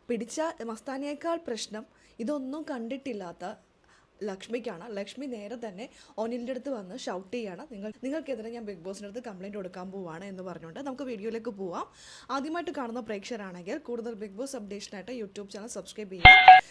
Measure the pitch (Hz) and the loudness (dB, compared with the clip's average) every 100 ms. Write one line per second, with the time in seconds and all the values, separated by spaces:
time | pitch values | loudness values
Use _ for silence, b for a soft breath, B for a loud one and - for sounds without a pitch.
0 | - 233 233 - 320 320 233 226 - 269 | -2 -2 0 0 -2 -2 -6 -6 -6 -4
1 | 285 285 330 339 339 220 - 214 - B | -4 -2 0 0 0 -4 -4 -8 -10 B
2 | B - 233 294 262 302 302 262 226 269 | B -4 0 0 -2 -4 -4 -4 -4 -4
3 | 269 208 180 170 180 - - - B B | -4 -4 -6 -8 -8 -8 -14 -20 B B
4 | - - 208 190 208 233 226 170 226 202 | -20 -6 -4 -4 -4 -4 -2 -6 -6 -6
5 | 202 247 277 226 202 240 226 185 269 B | -6 -6 -6 -6 -6 -8 -8 -8 -12 B
6 | B - 226 247 240 254 285 240 180 170 | B -4 -2 -2 -2 -4 -2 -4 -4 -8
7 | 262 185 190 247 214 180 302 202 214 - | -4 -4 -4 -4 -4 -6 -10 -8 -8 -6
8 | 262 311 269 226 220 233 214 180 180 202 | -2 -2 -2 -4 -4 -6 -8 -6 -8 -6
9 | 202 233 240 185 196 208 180 190 208 196 | -8 -8 -8 -8 -8 -6 -6 -6 -8 -6
10 | 175 165 202 185 185 170 165 165 277 262 | -6 -6 -8 -8 -6 -8 -8 -8 -6 -4
11 | 262 220 220 226 226 196 190 196 - B | -4 -4 -2 -4 -4 -4 -4 -4 -6 B
12 | B B - 269 294 339 339 294 240 233 | B B -4 -2 0 -2 -2 -2 -2 -4
13 | 226 202 196 233 190 180 175 302 - 233 | -4 -4 -4 -6 -6 -8 -4 -4 -2 -4
14 | 226 208 208 196 269 247 202 202 202 196 | -4 -6 -8 -6 -6 -6 -6 -8 -8 -10
15 | 185 254 202 202 202 208 233 214 - - | -8 -6 -6 -8 -10 -10 -8 -8 -8 -10
16 | 202 185 - 740 740 740 B | -8 6 8 12 12 12 B